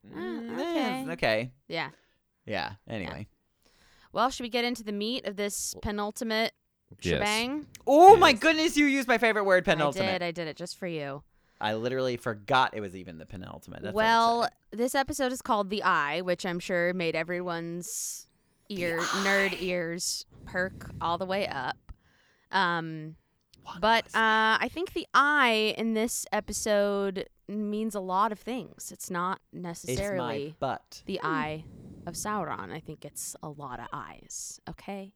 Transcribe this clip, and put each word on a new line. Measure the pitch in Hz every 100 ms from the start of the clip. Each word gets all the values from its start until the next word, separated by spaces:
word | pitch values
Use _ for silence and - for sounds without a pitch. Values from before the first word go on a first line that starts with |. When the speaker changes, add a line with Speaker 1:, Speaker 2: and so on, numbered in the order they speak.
| -
Speaker 1:
"Mm, | 151 359 226 233 233
Speaker 2:
Uh, |
Speaker 1:
eh, | 339 339 269 254
Speaker 2:
okay. | 262
Speaker 1:
okay." | 165 127 110 123 - _
Speaker 2:
Yeah. | 165 139 - _ _ _ _ -
Speaker 1:
Yeah, | 101 65 101 -
Speaker 2:
Yeah. | 113
Speaker 1:
anyway. | 92 - 107 _ _ _ _ _ _ _ _
Speaker 2:
Well, | - 240
should | -
we | 240
get | 240 240
into | 240
the | 214
meat | 202 214 247 -
of | 196
this | 202 - - -
penultimate | 226 208 208 - 226 220 226 _ _ _ _ -
Speaker 3:
Yes. | 92 80
Speaker 2:
shebang? | 208 214 240 294 294 - -
Speaker 1:
Oh | 285 370 427
my | 359
Speaker 3:
Yes. | 233
Speaker 1:
goodness, | 311 311 320 285
you | 294
used | 269 247
my | 233
favorite | 233 214
word, | 196 185 175
penultimate. | 156 147 185 190
Speaker 2:
I |
did, | 185
I | 175
did | 170 160
it | -
just | 175 -
for | 185
you. | 165 139 143 - _ _ _
Speaker 1:
I | 107
literally | 110 120 131 131 120
forgot | 127 104 101 131 131
it | 107
was | 101 92
even | 90 80
the | 80
penultimate. | 90 - - - -
That's | -
so | 196
Speaker 2:
Well, | 220 226 226 233
Speaker 1:
upsetting. | 226 _ _
Speaker 2:
this | 208 247 277
episode | 269 294 254
is | 254
called | - 220 196
The | 208
Eye, | 180 170 143 156
which | 180 175 190
I'm | 175
sure | - 180 175
made | 180 165 160
everyone's | 165 175 180 170 170 170 165 - - - - _ _ _ _
Speaker 1:
The | 202
Speaker 2:
ear, | 175 165
Speaker 1:
Eye. | 175 190 196 196 196
Speaker 2:
nerd | 175
ears | 180 180 165 170 - - - - -
perk | 185 185 - - -
all | 165 175
the | 190
way | 190 196
up. | 143 127 - - - _ _ _ _ _
Um, | 190 180 170 165 160 156 160 _ _ _ _
Speaker 1:
One | - 180
Speaker 2:
but, | 208 226 -
Speaker 1:
was | 226
Speaker 2:
uh, | 226 220 220 220
I | 240
think | - 381
the | 349 -
eye | - 285 294 254 220 214 -
in | 226
this | 220 233 - -
episode | 208 214 208 226 208 202 202 196 190 - _ -
means | 208 208 208 220
a | 208
lot | 185 185 220
of | 208
things. | - 247 175 - -
It's | 185 -
not | 180 180 190 _
Speaker 1:
It's | -
my | 175
Speaker 2:
necessarily | 170 - 127 202 - 123 143 143 156
Speaker 1:
butt. | 135 113 _ - -
Speaker 2:
the | 196
eye | 156 160 151 156 - - - - -
of |
Sauron. | 165 208 214 156 101 95
I | 135
think | - 151 147
it's | - - -
a | 156
lot | 147 143 120
of | 117
eyes, | 147 101 78 - - - - -
okay? | 160 - 196 196